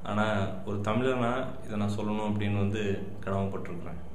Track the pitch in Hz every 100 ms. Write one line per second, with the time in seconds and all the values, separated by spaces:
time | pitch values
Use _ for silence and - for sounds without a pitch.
0 | - 104 107 104 95 95 95 101 101 113
1 | 127 127 117 127 - - - 104 104 101
2 | 104 107 107 104 101 101 101 110 101 95
3 | - - - 98 98 95 87 85 87 85
4 | -